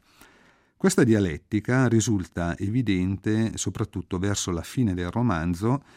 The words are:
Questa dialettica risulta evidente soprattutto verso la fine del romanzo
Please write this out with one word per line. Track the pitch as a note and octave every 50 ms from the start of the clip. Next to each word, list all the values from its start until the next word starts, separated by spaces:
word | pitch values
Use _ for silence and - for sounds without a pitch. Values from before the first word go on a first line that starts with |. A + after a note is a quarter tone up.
| _ _ _ _ - - _ _ _ _ _ _ _ _ _
Questa | _ - F#3+ - - D#3
dialettica | A2+ A2+ G#2+ G2+ F2+ D2 - - _ - G#2 - - B2 C3 C3
risulta | A#2+ A#2 A2+ G#2 A#2 G#2+ G2 F2 - _ F2+ E2+ E2+ E2
evidente | - - G2 A2 C3 B2 G#2 G2 F2+ F2+ F#2+ G2 G2 - A2+ G#2+ A2 A2+ G#2+ -
soprattutto | - - G#2+ F#2 - A2 - - F#2+ F2 - -
verso | F2 F2+ G2+ G2+ - - F#2+
la | F2 E2 D#2
fine | - - - B2 G#2 F2+
del | F2+ F2 F2+
romanzo | F2 A#2 B2 A#2+ F#2 D#2+ D#2+ F2 F2 E2+ G#2 A#2 C3 C#3 - - -